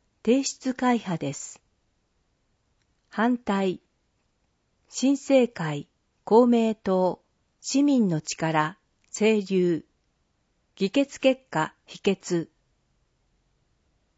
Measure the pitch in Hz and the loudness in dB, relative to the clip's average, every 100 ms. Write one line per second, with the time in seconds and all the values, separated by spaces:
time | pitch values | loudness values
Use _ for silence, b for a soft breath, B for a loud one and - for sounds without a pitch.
0 | _ _ - 262 269 - 262 247 254 240 | _ _ 0 0 0 -8 -8 -2 0 -2
1 | 196 165 143 139 - - _ _ _ _ | -2 -6 -6 -10 -14 -20 _ _ _ _
2 | _ _ _ _ _ _ _ _ _ _ | _ _ _ _ _ _ _ _ _ _
3 | _ - 233 240 - 196 190 175 _ _ | _ -2 0 -2 -2 -2 -2 -4 _ _
4 | _ _ _ _ _ _ _ _ _ - | _ _ _ _ _ _ _ _ _ -4
5 | 254 277 - 269 240 - 160 147 - _ | -2 -2 2 2 2 -2 -8 -8 -12 _
6 | _ _ - 220 247 233 226 214 - 185 | _ _ 2 4 6 4 2 -2 -2 0
7 | 185 - _ _ _ _ - 269 285 269 | 0 -2 _ _ _ _ -4 0 2 4
8 | 208 160 - - 160 156 156 196 _ _ | 2 0 -4 -6 -2 0 -2 -4 _ _
9 | _ - 214 220 190 190 180 165 - _ | _ -2 2 2 0 0 0 -2 -6 _
10 | _ _ _ _ _ _ _ - 190 - | _ _ _ _ _ _ _ -6 -4 -2
11 | 277 - 262 262 - 160 156 _ - - | -2 0 0 0 -4 -6 -6 _ -20 -6
12 | - 190 - 175 156 _ _ _ _ _ | -4 -4 -4 -4 -6 _ _ _ _ _
13 | _ _ _ _ _ _ _ _ _ _ | _ _ _ _ _ _ _ _ _ _
14 | _ | _